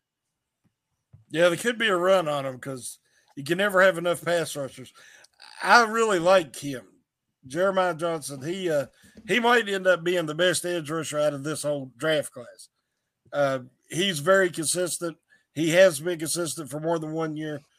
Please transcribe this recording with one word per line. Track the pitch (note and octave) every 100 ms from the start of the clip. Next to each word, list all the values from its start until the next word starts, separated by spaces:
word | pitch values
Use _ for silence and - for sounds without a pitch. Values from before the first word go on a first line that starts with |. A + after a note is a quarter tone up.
| _ _ _ _ _ _ _ _ _ _ _ - _
Yeah, | D3+ F3
there | E3+
could | A#3 A3+
be | A3+
a | F3+
run | F3+ F#3+ D#3
on | D3 C3+
him | B2+
'cause | C#3 C3 - - _ _ _ -
you |
can | C#3 F3
never | G3+ F#3
have | F#3+ E3+
enough | F3 E3+
pass | D#3+ F3 D3+ D3
rushers. | C3+ - B2 - - - - _ - -
I | F3+ A#3 A3
really | A3+ A3+ F#3
like | E3+ F#3+ D3 -
him. | C#3+ B2+ - _ _ _ _ _ B2+
Jeremiah | D3 G3 F#3+ F3+ D#3+
Johnson, | E3+ E3 C3 C#3
he, | C#3+ F#3+ F3
uh, | D3 C3 _ _ - -
he | A3+
might | A#3 A#3+ G#3
end | G3 F#3
up | F3
being | E3 F3+ D#3+
the | D3+
best | F3+ D#3+
edge | F3 F3 C#3+
rusher | D#3+ D3 D3
out | D3+
of | C#3+
this | C#3+ D3
whole | D3 C#3+ C3 A#2
draft | G#3 G#3 F3+
class. | B2+ A2 - - _ _ _ _ _ _
Uh, | C#3+ C#3 C3+ B2 _ -
he's | C#3+ G3 D#3
very | D3+ F#3+ F#3
consistent. | D#3+ D3 F3 F3 - E3+ D#3+ _ _ _
He | C#3+ D#3+
has | E3+ F#3+ C#3
been | E3 E3+
consistent | D#3 E3 E3 D#3 C#3+
for | D#3
more | D#3+ E3
than | D#3
one | D#3+ D#3+ D3+
year, | D#3 D3 -